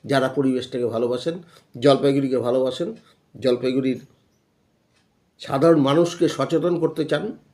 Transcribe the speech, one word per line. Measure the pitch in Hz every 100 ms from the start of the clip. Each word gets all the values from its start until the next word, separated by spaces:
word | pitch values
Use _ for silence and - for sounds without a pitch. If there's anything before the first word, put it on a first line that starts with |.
| -
যারা | 139 131
পরিবেশটাকে | 139 135 127 123 131 120
ভালোবাসেন, | 113 120 123 170 170 - - _ 123
জলপাইগুড়িকে | 131 131 139 139 135 127
ভালোবাসেন, | 120 131 127 - 170 226 _ _ _ -
জলপাইগুড়ির | 123 123 127 131 131 117 - _ _ _ _ _ _ _ _ _ _ _ _ _
সাধারণ | - 135 160 165
মানুষকে | 135 147 175 - 165
সচেতন | - 139 165 165 175
করতে | 156 156 151
চান | 151 202 - _